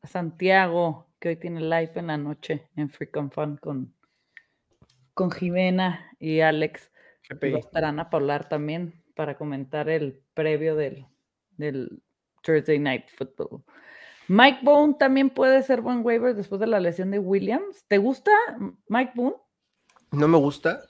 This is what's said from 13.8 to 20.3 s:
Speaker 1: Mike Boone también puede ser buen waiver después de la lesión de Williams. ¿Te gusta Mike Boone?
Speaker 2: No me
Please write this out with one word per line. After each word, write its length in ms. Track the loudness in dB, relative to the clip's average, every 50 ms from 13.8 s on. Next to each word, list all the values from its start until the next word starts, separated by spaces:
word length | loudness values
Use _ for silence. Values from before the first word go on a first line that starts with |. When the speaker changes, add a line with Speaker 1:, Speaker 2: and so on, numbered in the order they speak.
| -20 -20 -20 -20 -20 -20 -20 -12 -4 2
Speaker 1:
Mike 320 | 6 6 6 6 6 4
Boone 340 | 4 6 6 8 6 4 4 4
también 320 | 2 4 4 4 2 2
puede 320 | 2 2 4 6 6 4
ser 180 | 4 2 0 0
buen 240 | 0 -2 -4 -2 0
waiver 300 | 0 0 2 2 0 -2
después 260 | -2 -6 -6 -4 -4
de 60 | -2
la 140 | 0 0 0
lesión 300 | 0 0 -2 -2 -4 -4
de 80 | -2 -2
Williams. 680 | -2 0 0 0 0 0 -4 -4 -4 -8 -14 -12 _ 0
¿Te 80 | 2 2
gusta 320 | 2 2 -2 0 4 4 4 4 4 0 -6 -10 -10 -10 -12 _ _ -2
Mike 240 | -2 0 0 -2 -4
Boone? 220 | -4 -4 -4 -4 -6 _ _ _ _ _ _ _ _ _ _ _ _ _ -6
Speaker 2:
No 160 | -2 0 4
me 100 | 4